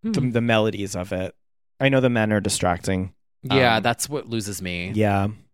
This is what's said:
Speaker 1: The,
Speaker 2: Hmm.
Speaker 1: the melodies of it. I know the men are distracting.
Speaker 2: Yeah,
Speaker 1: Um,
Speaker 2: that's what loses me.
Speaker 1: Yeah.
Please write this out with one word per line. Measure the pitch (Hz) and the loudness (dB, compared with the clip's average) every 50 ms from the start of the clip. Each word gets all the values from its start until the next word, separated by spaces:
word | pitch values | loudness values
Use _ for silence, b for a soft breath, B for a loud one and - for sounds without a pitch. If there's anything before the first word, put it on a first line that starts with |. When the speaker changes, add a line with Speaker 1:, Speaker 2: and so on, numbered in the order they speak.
| - | -4
Speaker 1:
The, | 220 220 175 | -2 0 0
Speaker 2:
Hmm. | 123 127 | 0 0
Speaker 1:
the | 113 117 | 0 0
melodies | 117 117 113 110 107 110 - 98 101 92 - | 2 4 2 4 2 2 0 -4 -8 -6 -6
of | 95 90 - 98 | -6 -6 -4 -4
it. | 92 92 92 - _ _ _ _ _ _ _ _ _ | -6 -6 -6 -10 _ _ _ _ _ _ _ _ _
I | 135 135 | 0 2
know | 135 131 | 2 4
the | 127 127 | 2 2
men | 120 113 110 107 107 | 2 2 2 2 2
are | 104 | 2
distracting. | 98 104 - - - 92 87 90 - - 95 92 92 92 - _ _ _ _ _ - | 0 0 -2 0 0 0 0 0 -2 -2 -2 -2 -2 -6 -10 _ _ _ _ _ -6
Speaker 2:
Yeah, | 131 - 135 131 120 113 | 0 2 4 4 4 4
Speaker 1:
Um, | 110 98 | 2 2
Speaker 2:
that's | 120 120 - - - | 0 -2 -2 -6 -6
what | 143 143 - - | -6 -8 -8 -4
loses | 117 113 101 101 101 87 90 | -6 -6 -4 -6 -8 -8 -6
me. | 90 87 87 87 92 101 | -6 -6 -6 -6 -4 0
Speaker 1:
Yeah. | 107 107 104 101 98 98 104 107 - - _ | 2 2 2 2 2 0 0 -4 -8 -18 _